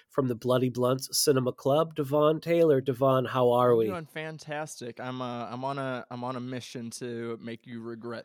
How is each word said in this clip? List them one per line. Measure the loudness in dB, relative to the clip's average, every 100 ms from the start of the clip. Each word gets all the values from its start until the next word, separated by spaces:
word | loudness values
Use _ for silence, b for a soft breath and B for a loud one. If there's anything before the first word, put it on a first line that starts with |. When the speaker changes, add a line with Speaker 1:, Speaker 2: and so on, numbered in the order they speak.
| b
Speaker 1:
from | -2 0
the |
Bloody | 0 2 2 2
Blunts | 2 0 0 -2 0
Cinema | 2 2 2
Club, | -2 2 2 2
Devon | -2 0 4 4 2
Taylor. | 2 4 6 4
Devon, | 2 2 4 4 2
how | 2 4
are | 6 6
Speaker 2:
I'm | 6
Speaker 1:
we? | 4
Speaker 2:
doing | -2 -8
fantastic. | -10 -10 -10 -10 -8 -8 -10 -12 -10
I'm, | -8 -6
uh, | -6 -6 -8
I'm | -6 -6
on | -4
a, | -4 -6 -8
I'm | -8
on | -6
a | -6
mission | -8 -8 -10 -10 -10
to | -8 -8 -6 -6 -8
make | -10 -12 -12
you | -12
regret | -10 -10 -10 -10